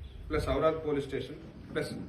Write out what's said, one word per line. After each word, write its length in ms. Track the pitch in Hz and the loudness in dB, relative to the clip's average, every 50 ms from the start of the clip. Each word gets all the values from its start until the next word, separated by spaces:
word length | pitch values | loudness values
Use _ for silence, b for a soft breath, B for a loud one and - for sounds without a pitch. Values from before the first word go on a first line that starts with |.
| - - - - - - | -10 -12 -12 -12 -6 0
ಪ್ಲಸ್ 220 | 151 151 143 - | 0 0 2 4
ಔರಾದ್ 340 | 131 147 156 160 156 160 160 | 2 6 6 6 4 4 2
ಪೊಲೀಸ್ 220 | 151 143 139 135 | 2 2 2 0
ಸ್ಟೇಷನ್ 300 | - - 131 - - - - - - - - - - | 0 -2 -2 -2 -4 -8 -10 -12 -12 -12 -12 -12 -4
ಪ್ಲಸ್ 220 | - 156 - - - - - | -2 -2 -2 -2 -4 -6 -6